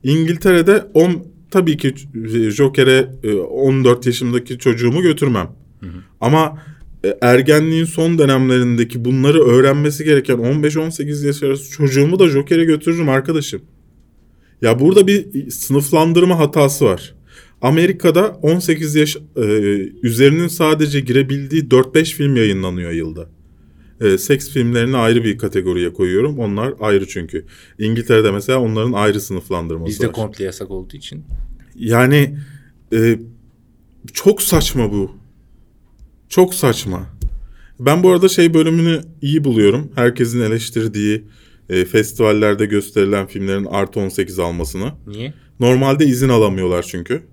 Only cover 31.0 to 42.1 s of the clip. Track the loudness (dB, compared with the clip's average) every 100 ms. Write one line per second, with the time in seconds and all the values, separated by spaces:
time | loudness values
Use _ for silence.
31 | -18 -18 -12 -12 -12 -14 -20 -10 0 2
32 | 4 4 2 -4 -14 -20 -20 _ _ 0
33 | 2 0 -4 -20 _ _ _ _ _ _
34 | -16 0 0 0 0 0 0 -2 -2 -2
35 | -6 -10 _ _ _ _ _ _ _ _
36 | -20 _ _ 0 2 2 -2 -2 -6 -10
37 | -10 -8 -8 -8 -14 -20 -20 -4 0 2
38 | 4 4 2 4 2 4 2 2 0 -2
39 | -6 -10 -4 -2 0 4 4 2 -4 0
40 | 0 2 -2 0 -2 -2 -4 -6 -4 -2
41 | -2 -2 -6 _ _ _ _ -2 0 0
42 | 0